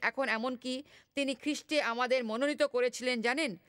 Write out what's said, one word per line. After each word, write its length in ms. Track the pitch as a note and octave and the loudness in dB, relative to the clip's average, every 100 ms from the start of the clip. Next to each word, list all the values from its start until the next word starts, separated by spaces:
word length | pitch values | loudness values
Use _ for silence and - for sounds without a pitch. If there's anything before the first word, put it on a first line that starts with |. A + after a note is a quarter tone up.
এখন 280 | G#3+ - C4 | -2 0 -2
এমনকি 540 | A3 B3 B3+ B3+ B3+ - - _ - | 0 -2 -4 -6 -6 -8 -20 _ -2
তিনি 200 | C#4 C4 | -2 -2
খ্রিস্টে 460 | D4 C#4+ - D4+ | -4 -4 0 0
আমাদের 420 | A#3 A#3 B3 C4 | 2 0 2 2
মনোনীত 400 | A3+ A3 C#4+ D4 | 0 0 0 2
করেছিলেন, 580 | C#4+ B3 B3 - B3+ B3 | 2 2 0 0 -2 0
জানেন? 360 | A3+ C#4 D4 E3+ | 0 0 -2 -4